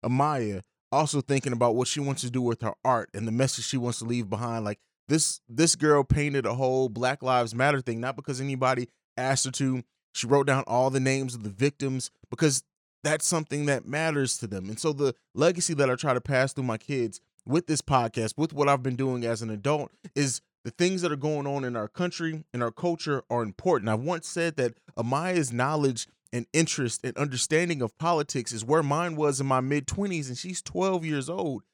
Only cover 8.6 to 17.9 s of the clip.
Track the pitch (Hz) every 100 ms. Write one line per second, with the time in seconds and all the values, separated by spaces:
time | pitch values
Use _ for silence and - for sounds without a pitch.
8.6 | 131 127 123 _ _ - 131 135 135 127
9.6 | 135 127 117 _ _ - 117 143 139 135
10.6 | - 120 131 135 131 135 131 120 104 98
11.6 | 139 - 139 131 - _ - 120 160 135
12.6 | - _ _ _ 147 151 - 170 156 147
13.6 | 147 135 - 143 160 147 131 - 117 95
14.6 | 95 107 160 143 143 120 _ - 160 180
15.6 | 175 151 139 127 151 127 - 135 135 -
16.6 | 127 113 - 139 117 - _ _ - 147
17.6 | - 151 -